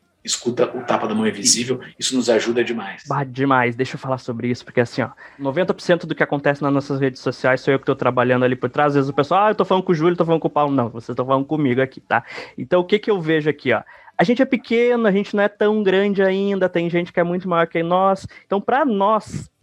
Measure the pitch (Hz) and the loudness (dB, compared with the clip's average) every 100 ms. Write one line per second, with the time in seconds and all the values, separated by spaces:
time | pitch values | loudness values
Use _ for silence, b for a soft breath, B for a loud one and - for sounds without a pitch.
0 | _ _ 117 - 123 123 120 123 - 113 | _ _ -10 -6 -4 0 -2 -2 -4 -2
1 | 110 107 110 101 98 113 123 127 B - | -2 -2 -2 0 0 0 0 -6 B -10
2 | - 131 117 110 113 117 113 113 98 90 | -4 -2 2 2 2 0 -2 -4 -8 -12
3 | 139 139 135 123 139 131 120 120 131 - | -6 -6 -4 -2 2 2 2 -2 -6 -6
4 | 131 131 - 117 120 123 - - 120 - | -8 -6 -6 -6 -4 -6 -2 0 0 -2
5 | 117 - B B 139 135 180 190 - 170 | -6 -8 B B -4 -2 -2 -2 0 0
6 | 165 156 151 143 143 143 143 139 131 135 | 0 -2 -2 0 0 0 0 0 -2 -2
7 | 135 131 - 123 131 131 - 135 - 131 | -2 -2 -6 0 0 2 2 0 0 0
8 | 127 123 123 123 127 127 123 147 147 143 | 0 2 2 2 2 0 -2 0 2 2
9 | 135 143 143 180 214 208 190 190 185 170 | 0 0 0 2 2 2 0 0 0 0
10 | 170 175 165 165 160 147 147 139 117 113 | 2 2 2 0 0 0 0 0 -2 -6
11 | - 123 127 135 139 156 143 120 131 - | -8 -6 0 0 0 0 0 2 0 -4
12 | - 110 B B B - 127 180 180 208 | -2 -2 B B B -14 0 0 2 0
13 | 220 202 156 160 151 143 156 104 - B | 0 -2 0 0 0 -2 0 -2 -2 B
14 | B - 175 240 269 254 - 233 240 240 | B -2 0 2 2 0 -2 0 2 2
15 | 220 196 202 208 202 - 214 214 196 185 | 2 2 0 0 0 2 2 2 2 2
16 | 202 196 190 190 202 196 185 175 170 170 | 2 2 2 2 0 0 0 0 0 -2
17 | 175 - 170 180 185 170 165 170 165 180 | -2 -2 0 -2 0 0 0 0 0 2
18 | 190 190 - B B 196 202 247 302 202 | 2 0 -4 B B -4 0 0 2 0
19 | 196 220 - - - _ | 0 0 -4 -12 -14 _